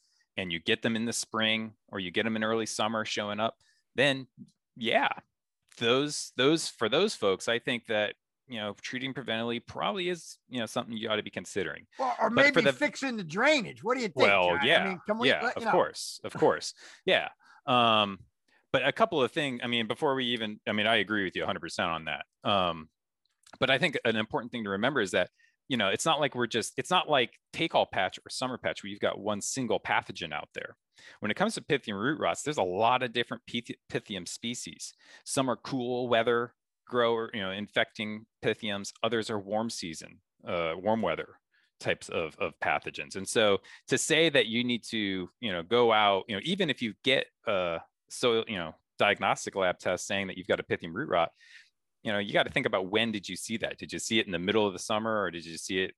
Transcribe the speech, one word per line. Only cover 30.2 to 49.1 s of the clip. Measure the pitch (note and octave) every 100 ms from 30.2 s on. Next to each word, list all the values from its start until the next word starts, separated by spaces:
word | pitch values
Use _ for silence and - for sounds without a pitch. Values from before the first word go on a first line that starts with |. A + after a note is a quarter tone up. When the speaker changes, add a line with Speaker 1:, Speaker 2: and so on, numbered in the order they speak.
| E2+
Speaker 1:
out | D2 -
there. | - - - _ _ - -
When | G#2
it | G#2+
comes | G#3
to | F#3
Pythium | - C#3+ - G2
root | A#2+ D3
rots, | F#2 F2
there's | - D3+
a |
lot | F#2 F2+ A#2 B2+
of | B2
different | A#2 A#2+ A#2+ -
Pythi-, | A#2+ - B2+ -
Pythium | B2+ - G2 F2
species. | - A#2 A#2+ - - - - - -
Some | - - C3
are | A2+
cool | - C3+ B2 B2 B2
weather | A2+ A2+ A#2 B2 _ _ _ -
grower, | B2 A#2 A2+ A2+
you | A#2+
know, | F#2+
infecting | F#2+ G#2 - A2+ - G#2+ G#2+ A2+ _
Pythiums. | A#2+ G#2+ G#2+ G2+ G2 -
Others | A2+ A2+ G#2+
are | A2+
warm | G2 G#2+ A2+
season, | - F2+ D#2+ E2+ E2+ _ _ -
uh, | F2+ E2 E2
warm | F#2+ A2+
weather | F#2 D#2+ - - _ _ _ -
types | - E2+ -
of, | - D#2+ -
of | F#2 -
pathogens. | - D2 - D2+ D2 G2
And | F#2+
so | B2 G#2+ G2 - - -
to | C3
say | - D#3 E3
that | C#3 A2+
you | A2+
need | B2 A#2+ -
to, | A2+ G2+ F#2+ F2+ _
you | A#2
know, | F2+
go | E2+ A#2 A#2+
out, | G#2+ G#2 G2 -
you | G2+
know, |
even | C3+ F#3+ E3+
if | B2+
you | A2+ -
get | C3 C3+ - _ -
a | G2 F2 E2 - _ _
soil, | - B2+ A2+ A2
you | G2+
know, | D#2+ - _ -
diagnostic | G#2